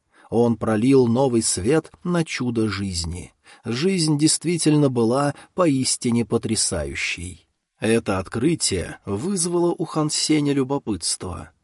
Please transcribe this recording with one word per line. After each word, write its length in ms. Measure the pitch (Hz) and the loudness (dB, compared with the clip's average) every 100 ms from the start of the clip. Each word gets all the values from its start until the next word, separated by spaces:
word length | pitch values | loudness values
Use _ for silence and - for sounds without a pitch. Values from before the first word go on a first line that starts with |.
| _ _ - | _ _ -4
Он 260 | 107 120 113 | 2 2 2
пролил 500 | 107 107 123 135 120 | 0 2 4 6 6
новый 360 | 117 135 117 | 4 2 2
свет 480 | 113 - 101 160 - - | 0 -2 0 0 -2 -8
на 200 | 180 175 | -4 -2
чудо 440 | 160 - 123 117 110 | -2 -4 -4 -2 -2
жизни. 640 | 98 98 85 80 87 - _ _ - | -2 -4 -4 -6 -8 -14 _ _ -14
Жизнь 540 | 110 120 180 190 156 147 | -8 -2 0 2 2 2
действительно 720 | 151 - 156 170 156 151 139 | 2 2 -2 0 2 4 4
была 440 | 120 113 131 143 - - | 4 2 2 0 -4 -10
поистине 720 | - 175 135 127 - 123 117 | 0 2 2 0 -2 0 0
потрясающей. 1200 | 113 120 110 107 - 90 71 67 - - 87 85 _ _ _ _ | 0 -2 0 -2 -2 -4 -6 -6 -6 -6 -10 -14 _ _ _ _
Это 380 | 113 113 117 95 | 0 0 0 -4
открытие 800 | 90 120 143 160 - 92 76 71 - | -4 -2 0 0 -2 -2 -6 -10 -6
вызвало 640 | 101 170 196 175 175 170 | -4 -2 -2 -2 0 0
у 120 | - | 0
Хан 260 | 160 156 151 | -4 -2 -2
Сеня 420 | - - 151 143 | -2 0 2 2
любопытство. 960 | 139 131 143 - 95 - - 92 87 - _ | 0 0 -2 -4 -6 -4 -6 -8 -12 -14 _